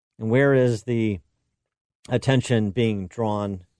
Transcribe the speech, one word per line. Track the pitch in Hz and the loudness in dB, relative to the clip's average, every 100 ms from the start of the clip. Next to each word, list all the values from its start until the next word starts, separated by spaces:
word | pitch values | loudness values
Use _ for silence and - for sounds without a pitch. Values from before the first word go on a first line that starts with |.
| _ - | _ -8
And | 110 | 0
where | 123 139 | 2 4
is | 135 123 113 | 4 2 0
the | - 117 110 95 _ _ _ _ _ _ _ _ - | -2 -2 0 -4 _ _ _ _ _ _ _ _ -4
attention | 123 - 131 - 117 104 | -2 2 0 2 0 0
being | 92 113 101 90 | -2 -2 -2 -8
drawn | - 110 104 101 95 - | -4 -4 -2 -4 -8 -12